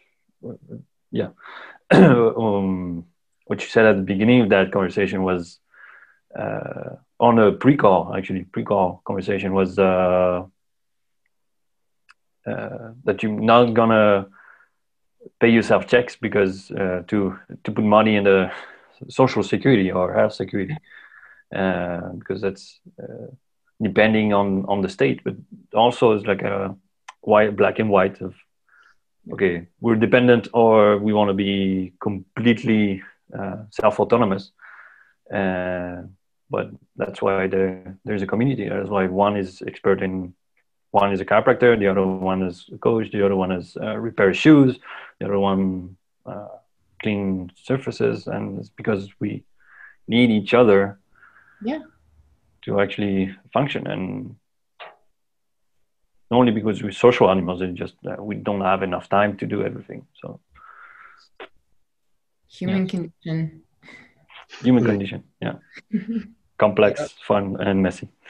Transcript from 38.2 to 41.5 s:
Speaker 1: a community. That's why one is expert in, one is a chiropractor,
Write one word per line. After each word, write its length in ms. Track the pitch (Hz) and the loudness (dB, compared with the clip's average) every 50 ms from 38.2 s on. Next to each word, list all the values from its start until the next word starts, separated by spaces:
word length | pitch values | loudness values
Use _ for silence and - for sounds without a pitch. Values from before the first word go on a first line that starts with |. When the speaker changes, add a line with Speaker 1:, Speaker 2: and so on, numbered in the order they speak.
| 95 | -4
Speaker 1:
a 40 | |
community. 420 | 95 104 107 123 139 127 113 101 104 | -4 -2 -2 0 -2 -2 -4 -6 -6
That's 220 | 98 101 98 98 | -6 -6 -6 -4
why 160 | 104 98 95 | -2 -2 -2
one 300 | 92 92 98 101 104 104 101 | 0 0 0 0 0 0 -2
is 240 | 95 92 - - 95 | -6 -8 -10 -14 -14
expert 360 | - - - - 104 98 95 95 | -14 -14 -4 -2 0 0 0 -2
in, 320 | 92 92 92 90 90 - _ _ _ _ _ _ _ _ _ _ _ | -6 -6 -8 -10 -12 -14 _ _ _ _ _ _ _ _ _ _ _
one 200 | - 101 101 101 98 | 0 2 2 2 0
is 80 | 92 | -2
a 40 | 92 | -2
chiropractor, 540 | - 104 110 107 131 | 0 0 2 2 2